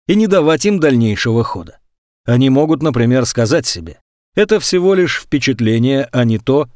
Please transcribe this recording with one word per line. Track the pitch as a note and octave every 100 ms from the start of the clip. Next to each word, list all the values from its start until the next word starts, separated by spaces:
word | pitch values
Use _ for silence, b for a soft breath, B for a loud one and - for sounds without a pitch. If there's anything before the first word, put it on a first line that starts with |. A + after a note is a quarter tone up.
| -
и | G3+
не | G#3+
давать | F#3+ D3+ D#3 G#3
им | G3
дальнейшего | D#3 B2 A2+ G2+ A#2+ A2+
хода. | A2+ F#2+ E2 - _ _ _ _ -
Они | A#2+ C3+
могут, | C3+ D#3 D#3
например, | D#3 A#2+ A#2 B2+ A#2
сказать | - A2+ D#3 -
себе: | F2 D#2+ - _ _ _ -
«Это | G#3 G#3+
всего | - F3+ F#3
лишь | F#3+ E3+ -
впечатление, | - - - A#2 A2 A2+ B2 C3+ -
а | C3
не | A#2 A2
то, | - C#3 D3+